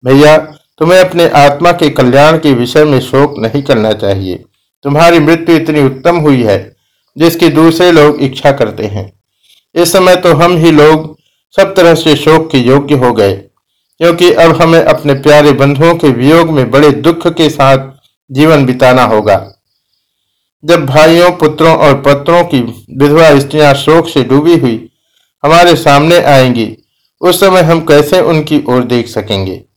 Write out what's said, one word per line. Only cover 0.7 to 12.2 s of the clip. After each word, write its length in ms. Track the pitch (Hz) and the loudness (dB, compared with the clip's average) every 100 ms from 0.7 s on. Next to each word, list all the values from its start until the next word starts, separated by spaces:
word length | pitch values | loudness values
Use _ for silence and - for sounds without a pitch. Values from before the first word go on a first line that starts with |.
| _ | _
तुम्हें 220 | 160 185 | 0 2
अपने 300 | 185 175 165 | 2 0 0
आत्मा 420 | - 143 143 175 | 2 0 2 -2
के 180 | 170 151 | 0 -2
कल्याण 480 | 135 127 131 147 160 | 0 0 2 2 0
के 160 | 156 | -2
विषय 300 | 127 123 151 | -2 -2 0
में 160 | 151 131 | 0 0
शोक 380 | 120 135 147 - | -2 -2 -2 -4
नहीं 260 | 110 143 | -6 -6
करना 280 | 139 123 107 | -4 -2 -2
चाहिए। 540 | 101 101 98 95 90 - _ _ _ | -4 -4 -6 -6 -10 -14 _ _ _
तुम्हारी 360 | 139 143 170 170 | -4 0 2 2
मृत्यु 360 | 151 165 - 165 | 2 -2 0 -2
इतनी 280 | 160 151 | 0 -2
उत्तम 320 | 135 135 170 175 | -2 -2 -2 0
हुई 280 | 151 131 | 0 0
है, 320 | 113 95 - _ _ _ _ - | 0 -4 -6 _ _ _ _ -2
जिसकी 320 | 165 165 170 | -2 0 0
दूसरे 420 | 147 165 165 180 | 2 0 2 2
लोग 300 | 165 147 147 | 2 2 0
इच्छा 300 | 139 - 151 | -6 -2 -2
करते 320 | 139 110 104 | -2 -4 -4
हैं। 300 | 107 98 98 _ _ _ _ _ _ - | -10 -10 -12 _ _ _ _ _ _ -4
इस 160 | 170 | -2
समय 240 | 190 185 180 | 0 2 2
तो 180 | 180 | 2
हम 240 | 147 175 180 | 2 2 2
ही 140 | 165 | 2
लोग 460 | 156 147 156 156 - _ _ _ - | 4 4 2 -2 -18 _ _ _ -2
सब 200 | 190 - | -2 2
तरह 200 | 170 160 | 2 2
से 200 | 156 | 0
शोक 360 | 143 | -2